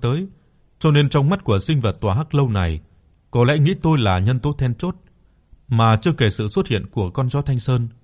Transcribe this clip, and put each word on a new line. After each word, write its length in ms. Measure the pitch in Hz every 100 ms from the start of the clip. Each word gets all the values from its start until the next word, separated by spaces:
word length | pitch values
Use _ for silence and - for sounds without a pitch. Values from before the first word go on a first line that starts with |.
tới, 260 | 120 147 190 - _ _ _ _
cho 120 | 160
nên 180 | 147 143
trong 200 | 147 139
mắt 140 | 196
của 160 | - 98
sinh 200 | - 139
vật 220 | 117 -
tòa 140 | 101 107
hắc 200 | 151 143
lâu 140 | 131
này, 320 | 101 87 76 - _ _ _ _
có 120 | 120
lẽ 140 | 120 151
nghĩ 160 | 147 -
tôi 160 | 160 151
là 220 | 104 92
nhân 200 | 98 127
tố 140 | 147
then 220 | 143 127 117
chốt, 200 | 180 - _ _ _ _ _ - -
mà 280 | 113 113 110
chưa 120 | -
kể 160 | - 110
sự 180 | - 107
xuất 200 | - -
hiện 220 | 104 98
của 180 | 117 92
con 200 | - 127
chó 120 | 143
Thanh 180 | 143 127
Sơn 280 | 131 123 117 -